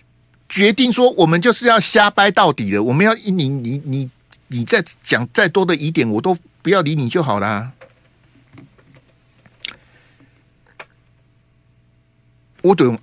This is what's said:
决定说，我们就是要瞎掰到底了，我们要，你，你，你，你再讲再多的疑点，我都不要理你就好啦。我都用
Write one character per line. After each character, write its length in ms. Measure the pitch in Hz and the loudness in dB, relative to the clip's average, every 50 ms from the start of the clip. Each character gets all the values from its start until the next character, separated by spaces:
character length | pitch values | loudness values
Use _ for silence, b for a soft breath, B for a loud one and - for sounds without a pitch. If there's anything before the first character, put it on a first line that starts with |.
| _ _ _ _ _ _ _ _ _ | _ _ _ _ _ _ _ _ _
决 240 | - - 190 202 214 | -8 -2 2 2 2
定 180 | 202 - 254 247 | 2 2 0 0
说， 220 | 214 247 247 254 | 2 4 2 2
我 140 | - - 170 | 4 4 2
们 160 | 156 165 175 | 2 2 2
就 100 | 170 247 | 2 0
是 160 | 214 - 240 | 0 2 2
要 100 | 240 226 | 2 2
瞎 320 | 214 - - - 214 208 208 | 2 2 2 2 2 2 4
掰 220 | - - 196 208 | 2 2 2 2
到 220 | 190 226 202 160 139 | 4 2 2 2 2
底 180 | - 113 98 | -2 -4 -2
了， 100 | 98 101 | -2 -2
我 120 | 107 131 151 | 0 0 0
们 120 | 156 202 | 2 2
要， 80 | 220 226 | 2 0
你， 340 | 220 220 208 185 180 143 131 | 0 -2 -4 -2 -2 -2 -2
你， 320 | 139 135 117 117 135 143 151 | -4 -6 -6 -8 -8 -8 -8
你， 260 | 147 131 139 135 127 - _ _ _ - _ _ | -6 -6 -6 -6 -8 -12 _ _ _ -20 _ _
你 160 | - 123 120 117 | -10 -8 -6 -4
再 180 | - 233 208 165 - - _ | -2 -2 -2 -2 -4 -12 _
讲 260 | - - 131 113 123 - - | -8 -4 -4 -4 -4 -4 -2
再 160 | 226 208 165 | 0 0 0
多 160 | - 196 190 | 2 0 0
的 100 | 175 170 | 0 0
疑 160 | 147 147 160 | -2 -2 -4
点， 180 | 165 160 123 113 | -2 -2 -2 0
我 120 | 104 113 | -2 -2
都 160 | 156 185 180 170 _ _ _ _ | -2 -2 -4 -4 _ _ _ _
不 80 | - 160 | -2 0
要 120 | 196 190 | 0 0
理 140 | 160 143 160 | 0 -2 -2
你 140 | 151 127 117 | -2 -2 -2
就 120 | - 180 | -2 -2
好 200 | 151 131 104 101 | -2 -2 -2 -2
啦。 320 | 98 107 107 101 117 131 - _ - - _ _ _ _ _ _ _ _ _ _ _ _ _ - - - _ _ _ _ _ _ _ _ _ _ _ _ _ _ _ _ _ _ - - b b b b b b b b b b b b b b b _ _ _ _ _ _ - - _ _ _ _ _ _ _ _ _ _ _ _ _ _ _ _ _ _ _ _ _ _ _ _ _ _ _ _ _ _ _ _ _ _ _ | -2 -4 -4 -6 -8 -10 -16 _ -20 -20 _ _ _ _ _ _ _ _ _ _ _ _ _ -20 -20 -20 _ _ _ _ _ _ _ _ _ _ _ _ _ _ _ _ _ _ -18 -18 b b b b b b b b b b b b b b b _ _ _ _ _ _ -20 -20 _ _ _ _ _ _ _ _ _ _ _ _ _ _ _ _ _ _ _ _ _ _ _ _ _ _ _ _ _ _ _ _ _ _ _
我 120 | - 180 196 | 2 2 2
都 120 | 160 143 | 4 2
用 120 | 123 113 - | 0 0 -2